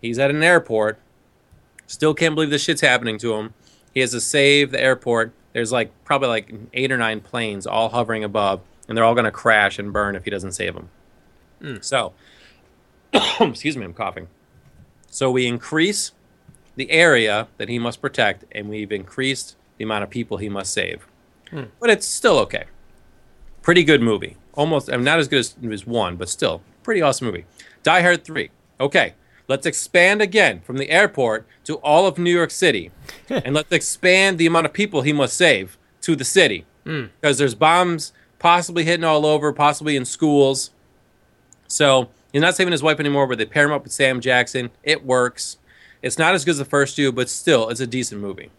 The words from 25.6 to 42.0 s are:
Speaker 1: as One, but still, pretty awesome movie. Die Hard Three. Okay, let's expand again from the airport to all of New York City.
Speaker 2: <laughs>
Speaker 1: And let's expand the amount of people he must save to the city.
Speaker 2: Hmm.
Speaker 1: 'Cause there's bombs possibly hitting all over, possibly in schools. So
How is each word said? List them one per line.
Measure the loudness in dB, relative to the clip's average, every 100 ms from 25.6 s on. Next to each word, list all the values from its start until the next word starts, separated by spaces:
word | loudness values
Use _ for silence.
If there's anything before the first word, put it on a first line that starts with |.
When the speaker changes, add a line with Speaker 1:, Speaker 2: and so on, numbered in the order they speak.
| -10
Speaker 1:
as | -10 -6
One, | -4 -2 -6
but | -10
still, | -4 -4 -4 _ _
pretty | -4 0
awesome | 0 0 -6
movie. | -8 -14 _ -20 _
Die | 2 4
Hard | 4 0
Three. | -2 -8 -8 _ _ _
Okay, | 0 2 0 -4 _ _ -6
let's | -4
expand | -2 -6 -2 4 4 2
again | 0 2 2 0
from | -8 -8
the | 0
airport | 2 2 0 -2 -2 -8 _
to | -10 -6
all | 2 4 4
of | 0
New | 0
York | 0 0
City. | 0 0 0 -6 -18
Speaker 2:
<laughs> | -20 -20 -6
Speaker 1:
And | -6 -2
let's | -4 0
expand | -4 -2 -2 2 4 4 2
the | 2
amount | 2 0
of |
people | -2 -2 -2
he | 0
must | 0 0 2
save | 2 2 -2 _ _ _
to | -4
the | -2
city. | 0 4 4 2 -10 _
Speaker 2:
Hmm. | -10 -10 -10 _
Speaker 1:
'Cause | 0 2
there's | 0 2
bombs | 4 4 2 -2 -8 _ _ _
possibly | 2 2 2 -2
hitting | 0 0
all | 2 2 2
over, | 2 0
possibly | 2 0 2 -2 -4
in |
schools. | -4 -2 2 4 4 2 -8 _ _ _ _ _ _ _ _ _ _
So | 0 4 4